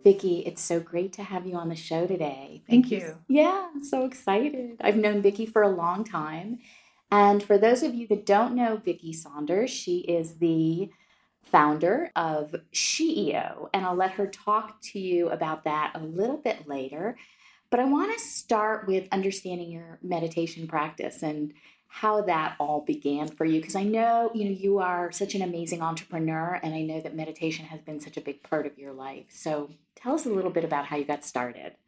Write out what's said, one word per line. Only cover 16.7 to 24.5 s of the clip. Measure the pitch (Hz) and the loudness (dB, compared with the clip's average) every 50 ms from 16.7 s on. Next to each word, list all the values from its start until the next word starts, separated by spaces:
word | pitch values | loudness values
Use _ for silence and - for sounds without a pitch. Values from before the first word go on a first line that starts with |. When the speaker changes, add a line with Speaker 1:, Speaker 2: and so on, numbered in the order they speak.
| 139 139 131 135 - 156 180 226 240 - - - _ _ - - - _ _ _ | -6 -6 -6 -8 -8 -6 -6 -6 -8 -10 -20 -20 _ _ -20 -20 -20 _ _ _
Speaker 1:
But | - 240 | 0 2
I | 254 | 4
wanna | 269 277 302 381 415 453 466 | 4 4 2 2 0 -2 -2
start | - - - - - - 233 220 214 220 220 208 - | -2 -4 -4 -6 -2 0 0 2 2 0 -2 -2 -2
with | 190 190 190 190 - | 0 0 0 0 0
understanding | 202 190 190 196 190 - - 185 180 175 170 170 | -2 0 0 -2 -4 -4 -8 -8 -8 -8 -8 -10
your | 170 165 170 165 165 - | -12 -14 -14 -16 -18 -12
meditation | - 180 180 165 165 165 165 170 165 165 - 165 165 | -6 -4 -2 -2 -2 -2 -2 -2 -4 -4 -4 -10 -10
practice | 160 165 156 151 160 160 - - - - - | -4 -2 -2 -2 -2 -6 -8 -8 -6 -4 -4
and | 165 156 151 151 151 151 - - _ - _ _ _ | -4 -4 -4 -4 -6 -6 -8 -16 _ -20 _ _ _
how | _ - - - 214 214 208 | _ -10 -2 0 2 2 2
that | 208 190 165 160 156 156 - - | 2 0 0 0 0 -4 -4 -4
all | 147 147 151 147 | -2 -2 -2 -2
began | 147 - 147 151 - 143 143 147 156 160 | -2 -2 -4 -2 -2 -2 -2 -2 -4 -6
for | - _ 160 | -4 _ 0
you, | 160 160 156 | 2 2 0
'cause | 160 - - | 0 -2 -2
I | 190 | -2
know, | 196 208 220 226 226 233 233 233 233 220 233 | 0 0 2 2 4 4 4 2 2 0 0
you | 220 202 | -2 -2
know, | 196 | -2